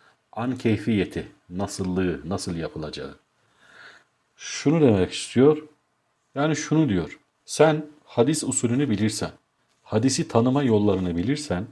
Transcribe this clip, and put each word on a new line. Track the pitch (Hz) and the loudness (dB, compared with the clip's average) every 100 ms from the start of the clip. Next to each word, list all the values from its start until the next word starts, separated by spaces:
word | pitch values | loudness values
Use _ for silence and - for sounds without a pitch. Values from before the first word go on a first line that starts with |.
| _ _ _ | _ _ _
An | - 123 123 | -8 -6 -2
keyfiyeti, | 117 107 - 104 87 85 - - _ | 0 0 0 0 -2 -6 -10 -16 _
nasıllığı, | 90 98 - 92 90 92 78 82 | -8 -8 -6 -4 -2 -2 -4 -6
nasıl | 95 - 82 | -6 -6 -6
yapılacağı. | 80 - 76 73 69 - _ _ _ _ _ - - - _ _ _ _ | -8 -8 -10 -10 -14 -16 _ _ _ _ _ -20 -20 -20 _ _ _ _
Şunu | - - 139 165 | -14 -2 2 6
demek | 139 101 87 | 6 6 2
istiyor, | - - 120 139 151 - _ _ _ _ _ _ 135 | -4 -4 4 6 4 -4 _ _ _ _ _ _ -4
yani | 156 147 | -2 -2
şunu | - 156 143 | 0 0 2
diyor, | 92 80 - _ _ - | 0 -2 -10 _ _ -12
sen | - 156 156 - - _ | 2 4 4 -4 -16 _
hadis | - 123 156 | 0 0 0
usulünü | - - 117 123 147 | -4 -4 -2 0 0
bilirsen, | 98 107 - - - _ _ _ _ | 0 -2 -2 -8 -10 _ _ _ _
hadisi | _ 110 131 151 - | _ 0 0 0 0
tanıma | 117 123 135 | 2 2 2
yollarını | 131 104 104 92 92 85 | 2 2 2 0 -2 -2
bilirsen, | 104 147 - 90 110 | -2 -4 -4 -6 -6